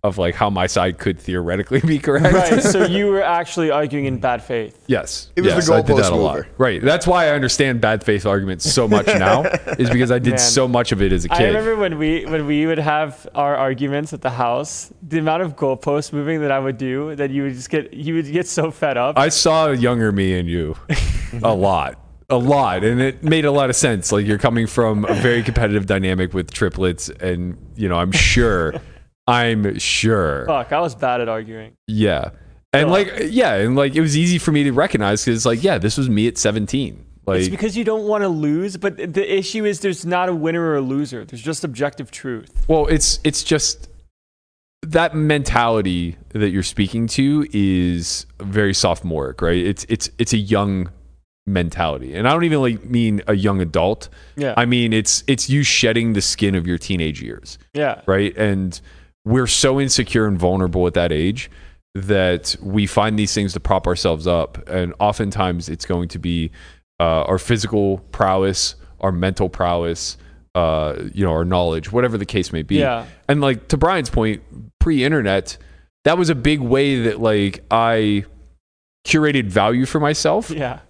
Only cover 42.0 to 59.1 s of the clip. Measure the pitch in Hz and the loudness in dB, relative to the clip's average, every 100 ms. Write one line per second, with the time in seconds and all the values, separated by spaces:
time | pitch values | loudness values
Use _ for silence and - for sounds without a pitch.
42 | 131 - 135 117 - - - 160 - 156 | -14 -12 -10 -10 -6 -2 2 2 4 2
43 | - - 151 147 - 156 - - - - | 2 0 -2 -2 0 0 0 -6 -14 -20
44 | _ _ _ _ _ _ _ _ 156 160 | _ _ _ _ _ _ _ _ -2 0
45 | 170 156 151 147 135 120 117 113 95 90 | 0 0 2 2 2 2 2 2 0 0
46 | 85 82 - 107 104 95 87 - 98 113 | -2 -6 -10 -2 0 0 -2 -2 -2 0
47 | 113 - 135 151 143 107 98 92 87 87 | -2 0 2 2 0 0 2 2 2 -2
48 | 82 - - - 98 104 104 95 95 82 | -4 -8 -10 -14 -4 0 0 2 0 0
49 | 90 78 67 64 85 90 90 98 - 110 | -2 -4 -6 -4 0 0 0 -4 -4 -6
50 | - - 117 113 98 104 101 95 90 - | -6 -4 -2 0 2 0 0 -2 -4 -10
51 | - - _ _ - 95 85 87 82 69 | -20 -20 _ _ -4 -2 -2 -2 -2 -2
52 | 64 78 117 160 170 151 127 110 110 120 | -8 -2 0 2 2 2 2 -2 -2 0
53 | 113 101 - 104 104 98 87 82 87 113 | 2 0 0 0 2 0 0 2 0 -2
54 | - - - - 139 113 120 123 117 110 | -8 -20 -18 -6 -2 0 2 2 2 2
55 | 104 - - 135 - 143 139 - 117 117 | 2 -2 0 -2 2 0 2 2 2 2
56 | 117 104 - - 101 95 85 87 - 92 | 0 0 -2 -2 0 0 -2 -4 -4 -4
57 | 80 67 57 52 - - _ 143 143 110 | -4 -6 -12 -14 -18 -20 _ -4 -4 -4
58 | - 95 101 - 107 95 92 85 - - | 0 0 0 0 0 0 -4 -8 -18 -20
59 | - | -20